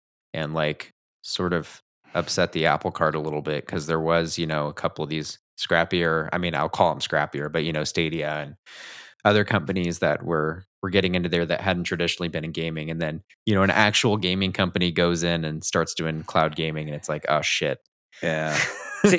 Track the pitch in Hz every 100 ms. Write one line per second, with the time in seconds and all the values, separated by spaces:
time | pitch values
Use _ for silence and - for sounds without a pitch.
0 | _ _ _ - 76 80 76 76 - _
1 | _ _ - - 90 85 76 - _ _
2 | _ - 82 - 87 85 80 73 92 -
3 | 80 78 76 76 73 73 - 90 76 80
4 | 80 85 82 80 80 78 73 - 87 -
5 | 73 80 76 - _ - - 85 82 92
6 | 85 80 78 92 87 73 80 - 87 71
7 | - 78 73 69 73 80 80 78 76 -
8 | 82 80 73 76 73 - - - - -
9 | - _ 104 104 104 101 - 95 87 82
10 | 82 73 85 82 78 85 - _ 98 98
11 | 92 90 87 87 82 85 98 90 85 85
12 | 85 - 85 80 80 82 82 80 76 82
13 | 80 80 - _ - 98 98 - 107 104
14 | 120 104 90 92 95 92 92 92 90 82
15 | 87 85 85 85 80 78 - 87 82 -
16 | 82 78 78 87 78 76 80 78 78 73
17 | - 76 - 76 71 - 78 67 _ _
18 | _ - 82 78 80 76 - - - -
19 | 208